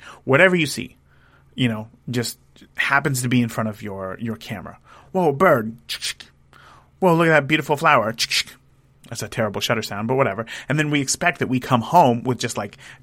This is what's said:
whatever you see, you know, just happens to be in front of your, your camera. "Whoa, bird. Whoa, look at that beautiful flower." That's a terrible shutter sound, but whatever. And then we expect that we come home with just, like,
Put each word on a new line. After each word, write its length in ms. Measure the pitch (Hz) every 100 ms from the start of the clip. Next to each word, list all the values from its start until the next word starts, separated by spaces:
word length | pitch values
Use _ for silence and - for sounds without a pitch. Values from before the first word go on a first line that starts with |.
| - -
whatever 320 | - 135 185 180
you 100 | 143
see, 320 | - - _ _ _ _ _ _ -
you 120 | 123
know, 220 | 107 110 - -
just 300 | 123 113 - _ _ - -
happens 460 | - 139 147 131
to 80 | 127
be 120 | 123
in 80 | 117
front 200 | - 110
of 140 | 104
your, 340 | 107 98 95 95
your 160 | 117 107
camera. 440 | - 104 80 85 _ - -
"Whoa, 200 | 185 170
bird. 460 | 139 185 135 110 113 - - - - - _ _ - - - _ -
Whoa, 160 | 185 165
look 120 | 170
at 40 |
that 160 | 156 139
beautiful 300 | 156 147 147
flower." 360 | 165 143 107 113 - - - - _ _ _ _ -
That's 140 | 117
a 60 | 107
terrible 320 | - 110 98
shutter 220 | - 113
sound, 240 | 107 101 110
but 80 | 131
whatever. 300 | 123 98 113 - -
And 100 | 147
then 120 | 151
we 80 | 147
expect 400 | 135 - 175 170
that 80 | 127
we 140 | 127
come 180 | - 127
home 440 | 113 175 143 117
with 160 | 123 120
just, 180 | 117 -
like, 200 | 104 - - -